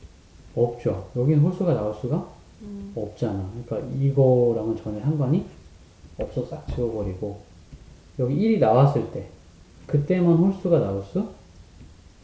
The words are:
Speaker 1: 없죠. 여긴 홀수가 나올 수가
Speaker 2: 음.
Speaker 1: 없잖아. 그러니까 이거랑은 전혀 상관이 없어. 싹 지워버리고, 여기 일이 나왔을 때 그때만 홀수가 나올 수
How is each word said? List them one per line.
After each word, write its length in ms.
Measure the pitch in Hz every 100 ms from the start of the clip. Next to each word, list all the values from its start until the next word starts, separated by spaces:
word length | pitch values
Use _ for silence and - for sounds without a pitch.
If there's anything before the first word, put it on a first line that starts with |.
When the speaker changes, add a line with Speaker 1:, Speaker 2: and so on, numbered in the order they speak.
| - - - - -
Speaker 1:
없죠. 540 | 123 117 - 117 98 92 123
여긴 220 | 131 151
홀수가 320 | 165 180 175
나올 200 | 120 104
수가 320 | 110 123 165 - - - -
Speaker 2:
음. 300 | 208 101 202
Speaker 1:
없잖아. 560 | - 104 - 117 98 95 117 123
그러니까 280 | 110 123 135
이거랑은 760 | 139 131 131 123 120 110 110 104
전혀 240 | 110 104
상관이 440 | 139 156 127 175 208 - - - - - - -
없어. 260 | 104 - 120
싹 200 | - -
지워버리고, 680 | - 120 110 95 90 104 98 - - - - - - - -
여기 160 | 127
일이 240 | 147 220 208
나왔을 520 | 113 120 143 120 -
때 160 | - - - - - - - -
그때만 480 | 143 - 180 175 165
홀수가 420 | 190 190 185 165
나올 220 | 101 98
수 240 | - 190 220 - - - - - - - - -